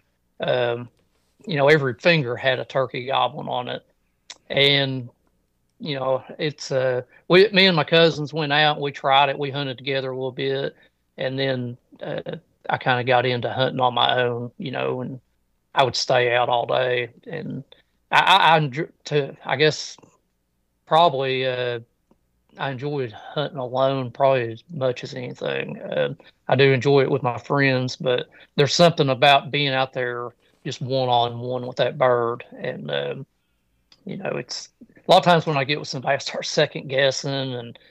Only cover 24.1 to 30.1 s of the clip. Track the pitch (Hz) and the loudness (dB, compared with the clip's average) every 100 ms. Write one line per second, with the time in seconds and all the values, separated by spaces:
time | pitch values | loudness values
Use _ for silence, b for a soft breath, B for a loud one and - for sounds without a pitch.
24.1 | - 139 135 117 113 - 165 131 123 - | 2 2 4 0 -8 -12 -6 -4 -4 -8
25.1 | 139 123 117 - 67 - - - - 71 | -10 -12 -8 -6 -4 -6 -10 -6 -4 -4
26.1 | - b b - 131 139 135 139 139 135 | -4 b b -2 4 4 4 4 4 4
27.1 | 143 123 117 - 143 139 127 127 - - | 0 -2 -6 -2 0 2 0 -2 -4 -2
28.1 | 123 - b b - 143 - 170 160 139 | -2 -2 b b 0 2 6 4 4 0
29.1 | 131 143 139 160 139 143 131 131 - 123 | 4 6 6 4 -2 0 0 -2 -2 -4